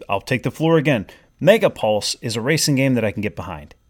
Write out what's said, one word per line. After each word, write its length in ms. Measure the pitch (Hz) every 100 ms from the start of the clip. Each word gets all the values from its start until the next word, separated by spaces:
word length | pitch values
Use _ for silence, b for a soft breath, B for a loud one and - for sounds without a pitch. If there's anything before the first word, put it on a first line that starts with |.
| -
I'll 120 | 101
take 200 | - 127
the 80 | 139
floor 280 | - 160 165
again. 280 | 143 120 90 B B -
Megapulse 760 | 170 220 185 - 110 104 - -
is 160 | 120 113
a 40 |
racing 340 | 120 160 156 135
game 180 | 135
that 100 | 123
I 80 | 107
can 100 | 107
get 140 | 101 -
behind. 400 | 95 76 73 -